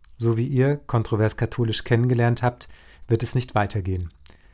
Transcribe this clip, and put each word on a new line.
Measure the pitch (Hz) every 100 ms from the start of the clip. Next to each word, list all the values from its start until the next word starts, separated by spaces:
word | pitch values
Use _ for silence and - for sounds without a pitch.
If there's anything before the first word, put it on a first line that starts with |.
| - -
So | 113 113
wie | 131
ihr | 131 135 143
Kontrovers | - 117 110 107 107 -
Katholisch | 110 - 113 107 -
kennengelernt | 117 123 123 120 120
habt, | 123 - - - - - -
wird | 113
es | 123
nicht | 127 - 104
weitergehen. | 101 107 95 92 87 - - - -